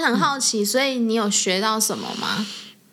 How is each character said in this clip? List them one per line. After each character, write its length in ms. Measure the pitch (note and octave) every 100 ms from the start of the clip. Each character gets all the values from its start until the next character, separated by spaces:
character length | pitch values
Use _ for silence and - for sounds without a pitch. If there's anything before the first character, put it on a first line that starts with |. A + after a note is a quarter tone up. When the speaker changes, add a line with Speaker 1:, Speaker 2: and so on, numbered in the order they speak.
Speaker 1:
很 160 | D4+ B3
好 220 | D4+ C#4
奇， 220 | - A3
Speaker 2:
嗯。 40 | G3+
Speaker 1:
所 160 | B3+
以 180 | C4+ B3+
你 140 | A3+
有 160 | A3+ G#3
学 300 | G3 F#3+ F#3
到 200 | A3 A3
什 180 | - -
么 100 | - -
吗？ 260 | - - G#3 - - - -